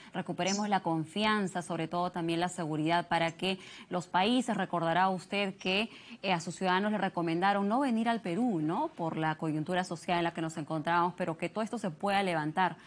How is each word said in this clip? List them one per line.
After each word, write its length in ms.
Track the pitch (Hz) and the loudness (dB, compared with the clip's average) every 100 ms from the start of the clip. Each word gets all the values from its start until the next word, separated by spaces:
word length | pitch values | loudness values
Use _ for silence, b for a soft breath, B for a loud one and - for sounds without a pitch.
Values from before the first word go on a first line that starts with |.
| B | B
recuperemos 540 | - 180 165 180 202 208 | -8 -6 -2 0 0 2
la 120 | 190 | 0
confianza, 840 | 175 160 156 202 214 214 190 180 | 2 0 0 0 2 2 0 -2
sobre 260 | 165 165 160 | -4 -4 -2
todo 240 | 175 180 | -2 -2
también 280 | 180 165 165 | -2 -2 0
la 100 | 175 | 0
seguridad, 580 | 175 160 156 156 170 170 | -2 -4 0 2 2 2
para 260 | 170 165 | 0 0
que 260 | 160 180 190 B B - | 0 -2 -4 B B -6
los 180 | 180 - | -6 0
países, 500 | 175 202 247 240 202 | 2 4 2 2 -2
recordará 520 | 190 175 165 165 190 | -2 0 2 2 2
usted 480 | 185 - 202 202 196 | 0 -2 -2 -2 -2
que, 340 | 185 190 226 B B 233 | -2 0 -2 B B -6
eh, 100 | 202 | 0
a 60 | 175 | 0
sus 160 | 180 160 | -2 -2
ciudadanos 360 | 190 180 208 | 2 2 2
le 60 | 214 | 0
recomendaron 680 | 190 180 170 165 190 202 202 | 0 0 0 2 2 2 2
no 140 | 233 | 2
venir 280 | 277 226 233 | 2 2 0
al 120 | 233 | 0
Perú, 400 | 185 170 247 175 | -2 0 0 0
¿no? 260 | 151 190 320 - | 0 0 -2 -4
Por 200 | 165 160 | -4 0
la 200 | 156 156 | 0 0
coyuntura 480 | 160 151 156 180 | -2 -2 0 0
social 340 | 180 170 - 175 | 0 -4 -2 0
en 60 | |
la 100 | 170 | 0
que 80 | 170 | -2
nos 160 | 160 160 | -4 -4
encontramos, 560 | 143 160 151 170 175 170 | -4 -4 2 4 2 0
pero 200 | 175 160 | -4 -2
que 120 | 175 | -4
todo 140 | 208 | -2
esto 140 | 220 240 | -4 -4
se 140 | 196 | -4
pueda 320 | 151 202 196 | -2 0 2
levantar. 540 | 190 165 151 156 185 160 | 2 0 0 2 2 0